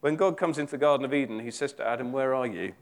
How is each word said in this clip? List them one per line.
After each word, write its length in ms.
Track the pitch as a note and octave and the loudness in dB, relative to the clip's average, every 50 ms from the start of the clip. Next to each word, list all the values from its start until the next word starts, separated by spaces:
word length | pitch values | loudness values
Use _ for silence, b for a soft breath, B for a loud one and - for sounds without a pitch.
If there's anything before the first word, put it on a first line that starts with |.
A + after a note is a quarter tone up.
When 160 | - D3 D#3 | 2 2 2
God 200 | D#3 F#3+ F#3+ E3 | 4 4 2 4
comes 220 | - F#3 E3 D#3 D3+ | 2 0 0 0 -2
into 120 | D3 C#3+ | -4 -4
the 60 | - | -2
Garden 260 | C3 C#3+ D3 C#3+ C3+ C3+ | 2 4 4 4 4 2
of 120 | C3 C#3 | 0 0
Eden, 240 | C#3+ C3+ A2+ A2 A2 | 0 0 -2 -4 -6
he 100 | A2+ A#2+ | -8 -8
says 240 | A2+ - C#3+ C#3 - | -6 -4 -6 -6 -4
to 140 | - - | -4 -2
Adam, 240 | A2 A#2+ A#2+ B2+ B2 | -2 -2 -2 -4 -4
"Where 240 | B2+ C3+ C3+ C3 C3 | -2 0 0 2 2
are 100 | C3 B2+ | 0 0
you?" 300 | B2 G2+ E2 F2+ F#2+ F#2 _ | -2 -4 -4 -6 -6 -8 _